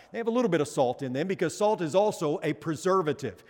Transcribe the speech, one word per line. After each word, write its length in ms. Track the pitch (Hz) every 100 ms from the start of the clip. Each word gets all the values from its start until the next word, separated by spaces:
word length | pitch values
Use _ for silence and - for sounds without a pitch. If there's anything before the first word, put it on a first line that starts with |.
| -
They 60 | 214
have 100 | 233
a 40 |
little 180 | 233 233
bit 100 | 165
of 80 | 147
salt 340 | - 123 127
in 120 | 135
them 140 | 127 185
because 280 | 190 165 -
salt 240 | 208 214
is 160 | 165 180
also 440 | 208 - 156 165
a 100 | 156
preservative. 880 | 147 165 151 185 190 156 139 123 90 -